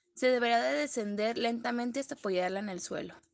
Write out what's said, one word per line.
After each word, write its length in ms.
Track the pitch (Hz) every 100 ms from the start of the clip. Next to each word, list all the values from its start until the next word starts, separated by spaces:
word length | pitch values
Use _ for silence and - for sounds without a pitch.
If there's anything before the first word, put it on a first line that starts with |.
| _
se 140 | - 254
deberá 340 | 247 233 233
de 160 | 254 294
descender 580 | 294 240 208 208 220 233
lentamente 640 | 233 233 240 240 247 262
hasta 160 | 269
apoyarla 460 | 277 202 180 185 196
en 80 | 208
el 100 | 180
suelo. 380 | - 156 175 - _